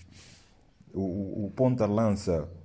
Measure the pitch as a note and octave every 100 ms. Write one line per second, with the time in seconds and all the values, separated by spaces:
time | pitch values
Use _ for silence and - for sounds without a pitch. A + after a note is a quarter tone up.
0 | - - - - - _ _ _ - -
1 | G2 F#2+ G2 - G2 - C3 B2 G#2 G#2
2 | A2+ G2 G2 E2 D2 -